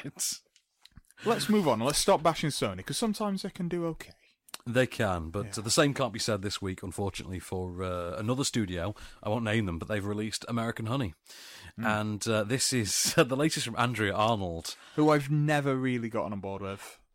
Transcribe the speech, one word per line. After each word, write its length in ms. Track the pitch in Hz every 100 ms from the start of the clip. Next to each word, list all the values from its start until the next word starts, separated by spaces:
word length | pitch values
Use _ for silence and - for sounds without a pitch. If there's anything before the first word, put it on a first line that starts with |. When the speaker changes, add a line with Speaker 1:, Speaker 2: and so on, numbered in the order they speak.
| 147
Speaker 1:
it. 340 | - - - _ _ _ _ - - _ - 208
Speaker 2:
Let's 240 | 226 139
move 180 | 208 160
on. 120 | 110
Let's 160 | 120 143
stop 240 | - 180
bashing 280 | 165 156 156
Sony, 340 | - 117 92 -
'cause 120 | 139
sometimes 440 | 226 202 208 196
they 80 | 196
can 180 | - 175
do 180 | 175 170
okay. 240 | 160 - - _ _ - - -
Speaker 1:
They 220 | 117 127
can, 420 | - 107 87 80
but, 140 | 98 110
Speaker 2:
Yeah. 40 | 104
Speaker 1:
uh, 40 |
the 100 | 107
same 220 | - 147
can't 200 | 135 127
be 60 | 101
said 220 | - 104
this 200 | 98 -
week, 220 | 98 92
unfortunately, 560 | 92 - 98 - - 92
for, 440 | - 95 92 87
uh, 320 | 92 90 87 92
another 260 | 107 127 139
studio. 500 | 123 98 90 90 - - -
I 80 | 104
won't 140 | 110
name 220 | 113 110 98
them, 120 | 85
but 100 | 95
they've 160 | 107 101
released 400 | 104 110 - -
American 380 | 117 113 117 110
Honey. 280 | 131 107 - _ - - - - -
Speaker 2:
Mm. 60 | 113 107
Speaker 1:
And, 260 | 107 104 117
uh, 160 | 110 104
this 260 | 127 -
is 420 | 127 98 - -
<laughs> 40 | -
the 180 | 139 135
latest 300 | 156 156 117
from 100 | 113
Andrea 360 | 123 113 104
Arnold. 640 | 95 107 110 92 82 - - - -
Speaker 2:
Who 140 | 151
I've 200 | 151 139
never 460 | 151 151 147 139 131
really 320 | 127 123 113
gotten 220 | 110 82
on 60 | 101
board 220 | 98 98
with. 360 | 98 98 - - _